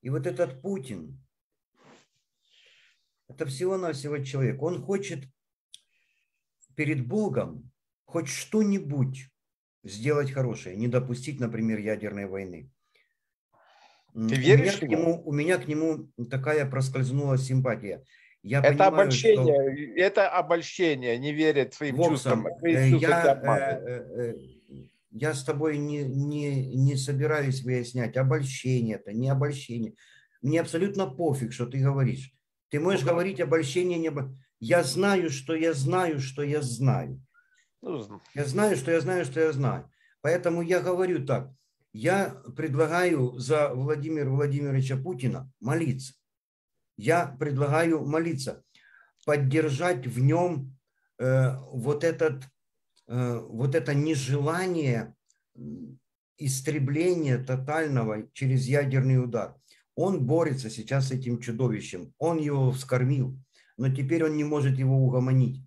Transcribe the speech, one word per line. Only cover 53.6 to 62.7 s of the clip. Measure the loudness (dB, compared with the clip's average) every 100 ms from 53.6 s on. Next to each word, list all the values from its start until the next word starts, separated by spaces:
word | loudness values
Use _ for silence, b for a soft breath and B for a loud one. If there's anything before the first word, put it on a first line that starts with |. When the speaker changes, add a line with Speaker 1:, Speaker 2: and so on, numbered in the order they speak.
| 0
Speaker 1:
это | 2 2
нежелание, | 0 2 0 0 0 0 0 0 0 0 0 -2 -12 _ _ _ -18
м, | -14 -12 -14 -18 _ _ _ _
истребления | -6 -4 -4 -2 -2 0 0 2 0 0
тотального | 0 -4 -2 -2 0 0 -2 -4 -8
через | -4 0 0 2
ядерный | 2 2 2 4 2
удар. | 2 -2 -6 -10 b b b
Он | -2 0 0 2
борется | 2 2 -2 -6
сейчас | -10 -4 0 0
с |
этим | -2 -4 -6
чудовищем. | -4 -2 0 0 -6 -12 -12 _
Он | -2 0
его | 0 2 2